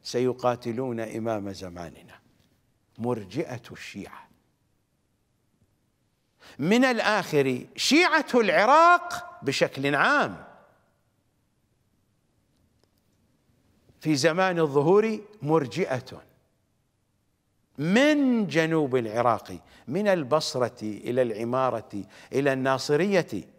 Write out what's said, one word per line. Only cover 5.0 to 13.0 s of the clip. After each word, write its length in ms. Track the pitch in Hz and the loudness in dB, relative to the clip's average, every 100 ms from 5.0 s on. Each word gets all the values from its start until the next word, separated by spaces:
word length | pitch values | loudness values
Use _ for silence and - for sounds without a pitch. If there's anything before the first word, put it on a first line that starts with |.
| _ _ _ _ _ _ _ _ _ _ _ _ _ _ - - | _ _ _ _ _ _ _ _ _ _ _ _ _ _ -20 -6
من 260 | 151 233 | 0 4
الآخر، 840 | 262 226 202 208 165 151 135 123 - - | 2 2 0 -2 0 0 0 -2 -8 -6
شيعة 500 | - 285 359 311 - | 2 4 4 2 2
العراق 1040 | 247 214 165 214 302 339 349 - - - - | 0 2 4 6 6 6 4 0 -12 -14 -8
بشكل 500 | - 135 165 - 139 | -6 0 -2 0 -2
عام 500 | 143 196 285 160 85 - - _ _ _ _ _ _ _ _ _ _ _ _ _ _ _ _ _ _ _ _ _ _ _ _ | 2 2 2 0 -6 -20 -20 _ _ _ _ _ _ _ _ _ _ _ _ _ _ _ _ _ _ _ _ _ _ _ _